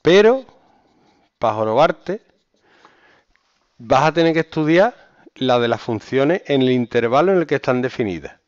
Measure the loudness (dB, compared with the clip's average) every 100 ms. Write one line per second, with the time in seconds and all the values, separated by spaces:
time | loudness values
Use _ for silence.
0 | 4 4 4 2 -4 _ _ _ _ _
1 | _ _ _ _ -4 -2 -2 2 0 0
2 | -10 -12 _ _ _ _ _ _ _ _
3 | _ _ _ _ _ _ _ _ -2 0
4 | 2 2 0 0 -4 -4 0 2 2 -2
5 | _ _ -20 -6 0 0 0 -2 -4 -8
6 | -4 -2 0 -2 -2 0 2 0 0 -2
7 | 0 0 2 0 0 -4 -2 -2 -4 -4
8 | -6 -6 -12 -20